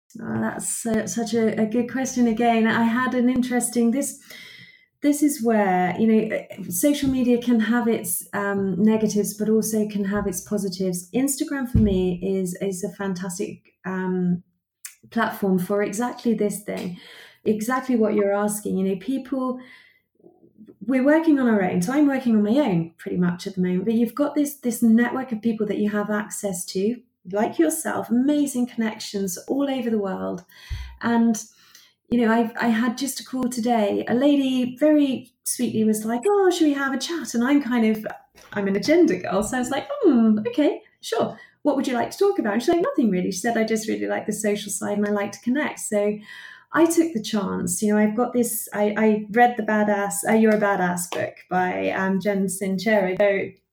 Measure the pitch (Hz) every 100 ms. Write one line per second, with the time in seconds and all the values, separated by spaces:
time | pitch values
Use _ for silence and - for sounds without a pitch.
0 | _ 220 220 220 220 - - - 226 220
1 | - 233 220 233 220 - 214 247 240 262
2 | 262 247 240 220 240 226 220 233 233 233
3 | 254 254 247 254 247 247 233 240 233 269
4 | 277 - - - - - - _ _ _
5 | 285 285 294 - 233 220 202 180 180 -
6 | 226 220 214 190 - - 180 175 294 285
7 | 269 262 247 240 240 233 214 240 226 220
8 | - - - 202 202 196 196 175 214 220
9 | 214 208 202 - 214 220 214 220 208 196
10 | 196 208 196 175 - 208 196 180 190 175
11 | - 247 277 - 311 277 247 - 214 185
12 | 180 175 190 190 180 175 196 185 208 -
13 | 196 180 190 175 208 - _ _ 180 190
14 | 185 185 180 180 - _ _ _ - -
15 | - 226 220 - 196 185 180 202 208 202
16 | 247 - 240 220 208 208 - 185 185 175
17 | - - - _ - 214 214 262 254 240
18 | 214 208 196 202 208 208 196 190 190 190
19 | - 269 - 262 254 254 - - _ _
20 | _ _ - _ _ - 214 - 196 262
21 | 269 320 330 277 247 208 180 180 180 277
22 | 285 262 240 220 208 262 269 170 165 -
23 | - 190 180 175 190 185 180 180 196 226
24 | 233 - 294 294 285 - 247 220 233 226
25 | 240 262 254 220 233 214 208 196 208 208
26 | 202 208 208 - 202 180 - 185 208 247
27 | _ _ 180 202 226 - 311 311 - 196
28 | 190 240 269 294 285 247 240 - 220 -
29 | - 202 196 - - 269 277 269 233 220
30 | 190 185 190 185 - - - - - -
31 | 226 233 233 220 - _ _ - _ _
32 | - 240 220 226 220 - 240 220 247 247
33 | 277 - - 262 240 - 233 226 202 202
34 | - 240 285 285 262 254 247 - 302 302
35 | 277 240 - _ - - 247 220 214 214
36 | 220 240 392 403 370 - 302 277 277 262
37 | - 339 240 233 247 285 226 240 220 214
38 | - - _ - - 208 196 196 - 330
39 | 294 180 - 190 214 247 247 277 - 587
40 | 415 247 226 214 220 381 294 453 - _
41 | - 453 - - - _ 294 269 269 240
42 | 233 - 403 381 226 - 285 339 494 523
43 | 226 180 190 190 240 220 220 220 220 202
44 | 202 202 - 208 214 208 202 - 208 208
45 | 208 208 208 - - 269 277 - - 208
46 | 208 208 - - - - _ - 330 330
47 | 330 214 - 214 190 185 180 - 214 208
48 | 214 214 240 247 233 - - 202 208 208
49 | 220 208 214 220 240 214 214 214 208 202
50 | 202 - - 220 220 214 202 196 180 175
51 | - - - - - 180 185 190 190 196
52 | 190 190 208 196 190 - 196 190 226 214
53 | 185 185 202 196 - - _